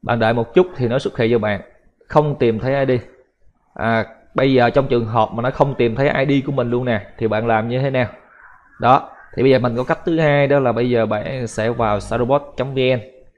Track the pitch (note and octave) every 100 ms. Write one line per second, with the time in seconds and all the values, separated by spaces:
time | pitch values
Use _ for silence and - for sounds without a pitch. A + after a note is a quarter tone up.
0 | - A#2 A2+ A#2+ A2+ - F3+ - B2 B2+
1 | - - A2+ A#2 G#2+ G2 - _ _ _
2 | _ D#3 D3+ C#3+ B2 A2 C3 C#3 C3+ B2
3 | - - _ _ - _ _ - A2+ A2+
4 | G2+ - _ - C#3 C3 A#2+ C#3+ C3 A#2+
5 | A2+ A#2 A2 A2 B2 C3 C#3 C3 A#2 A2+
6 | C#3+ C3+ C#3 C#3 C3+ C#3 A#2+ A#2+ B2+ A2
7 | - - A2+ G#2+ A#2 A2 A2+ B2+ C3+ C3
8 | A#2 - - - - - _ - A#2 C3+
9 | - - - - C3 C3 A#2+ A#2 C3 E3
10 | - E3 D#3 C#3+ C#3 C#3+ B2+ A2+ B2 A#2+
11 | A2 G#2+ G2+ C3+ A#2 - A2 A#2+ A2 G#2
12 | G2+ A#2 A#2+ C#3+ C#3+ - C3 C3+ B2+ B2+
13 | - - -